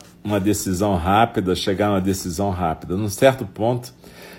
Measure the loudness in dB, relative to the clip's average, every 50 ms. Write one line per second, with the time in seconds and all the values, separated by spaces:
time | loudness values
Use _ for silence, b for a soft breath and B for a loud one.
0 | -10 -20 -18 -10 -4 -2 0 2 2 2 2 0 0 -2 0 0 2 2 2 2
1 | 2 4 4 4 4 2 0 0 0 0 0 0 0 -2 0 0 2 2 2 0
2 | 0 -2 -4 -4 -4 -6 -4 -2 -2 -2 -2 -2 -2 -2 -4 -4 -6 -4 -4 -4
3 | -4 -4 0 2 4 4 4 2 -4 -8 -6 -2 -2 -2 -2 -2 -6 -12 B B
4 | B B B B B B B